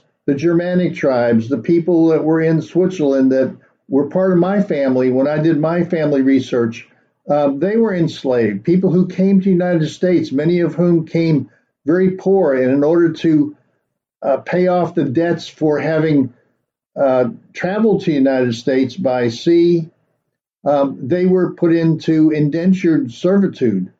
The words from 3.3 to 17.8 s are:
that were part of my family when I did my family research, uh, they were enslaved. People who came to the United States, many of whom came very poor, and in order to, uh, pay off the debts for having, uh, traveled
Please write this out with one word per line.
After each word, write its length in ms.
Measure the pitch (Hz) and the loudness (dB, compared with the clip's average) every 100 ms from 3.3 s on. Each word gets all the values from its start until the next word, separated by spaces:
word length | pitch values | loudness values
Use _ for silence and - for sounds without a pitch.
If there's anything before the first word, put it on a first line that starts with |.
that 260 | 131 127 - _ _ - | 2 0 -6 _ _ -4
were 180 | 135 - | -2 -2
part 240 | 185 190 | 0 2
of 60 | 175 | 2
my 240 | 180 202 | 2 0
family 480 | 190 151 135 127 127 | -2 -2 0 0 0
when 160 | 127 139 | 0 0
I 120 | 151 | 0
did 200 | 160 147 | 0 0
my 240 | 156 175 | 0 -2
family 380 | 170 165 151 143 | -2 -2 0 0
research, 680 | 131 135 - 127 117 117 - _ _ _ - | 2 0 0 -2 -2 -4 -16 _ _ _ -4
uh, 220 | 147 143 | 0 0
they 260 | 139 185 226 | -2 -2 0
were 180 | 220 | 0
enslaved. 720 | 180 151 - 135 123 107 101 | 0 -4 -4 -2 0 0 -2
People 280 | 165 185 185 | 0 0 2
who 160 | 175 175 | 0 0
came 320 | - 190 196 | 0 2 2
to 60 | 190 | 2
the 60 | |
United 380 | 175 180 170 151 | 0 0 -2 -2
States, 420 | - 180 170 160 | -2 0 0 0
many 280 | 131 160 175 | -2 0 0
of 160 | 165 160 | 0 0
whom 320 | 175 165 160 | 0 0 0
came 420 | 165 165 147 120 _ _ _ 139 | -2 0 0 -2 _ _ _ -2
very 240 | 180 185 | 0 0
poor, 420 | 185 190 190 156 | 0 0 2 2
and 180 | 131 127 | 2 0
in 120 | 139 | 2
order 300 | 143 170 165 | 2 2 2
to, 440 | - 165 151 147 - _ _ _ _ _ _ | 0 2 2 0 -6 _ _ _ _ _ _
uh, 160 | 156 131 | -4 -4
pay 300 | - 180 180 | -2 -2 0
off 260 | 180 165 | 0 -2
the 120 | 170 135 | -2 -2
debts 420 | 123 170 165 - | 0 -2 -2 -8
for 320 | - 151 147 | -4 -2 0
having, 520 | 156 160 160 147 120 - _ _ _ _ _ - | -2 0 0 0 -2 -6 _ _ _ _ _ -2
uh, 340 | 139 127 120 - _ | 0 2 0 -4 _
traveled 500 | - 180 208 | -8 -4 0